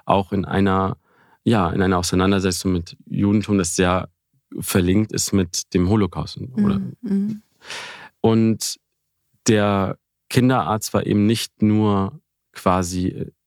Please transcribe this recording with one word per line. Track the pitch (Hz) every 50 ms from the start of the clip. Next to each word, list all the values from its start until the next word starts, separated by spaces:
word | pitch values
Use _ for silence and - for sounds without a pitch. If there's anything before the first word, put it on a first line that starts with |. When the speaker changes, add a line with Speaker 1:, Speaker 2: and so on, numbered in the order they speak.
| -
Speaker 1:
auch | - 92 98 98 -
in | 101 98 87
einer, | - - 95 98 98 92 95 95 95 - - _ _ _ _ _ _ _ _ _
ja, | 113 117 104 90 85
in | 90 98
einer | 92 95 92
Auseinandersetzung | 87 87 - 92 92 92 98 101 98 95 95 90 - - 95 92
mit | 87 85 - - - _
Judentum, | - - - 101 101 104 110 98 - 101
das | 98 87 87 -
sehr | - 92 90 92 92 - - _ _ _ _ _ _ _ _ - -
verlinkt | - - - 98 90 90 95 107 110 -
ist | - - - - -
mit | 95 92 85 - - - - -
dem | 90 90 90
Holocaust, | 107 110 98 87 - 78 76 - - - - 127 127
oder? | 214 202 202 196 196
Speaker 2:
Mhm, | 190 - - -
mhm. | 247 202 196 196 202 214 214 214 - _ _ _ - - - - - - - - - - _ _
Speaker 1:
Und | - 113 113 113 113 113 110 - - - - - _ _ _ _ _ _ _ _ _ _ _ _ _
der | 123 110 104 104 104 101 98 95 - - - _ _ _ _ _ _
Kinderarzt | - 131 123 127 131 117 76 85 107 101 - - -
war | 104 87
eben | 101 101 104 101
nicht | 107 113 110 - - _ _ 107
nur | 107 107 107 107 104 101 98 98 95 - - - _ _ _ _ _
quasi | _ - - 95 90 92 90 87 92 90 90 - - - - - - _ _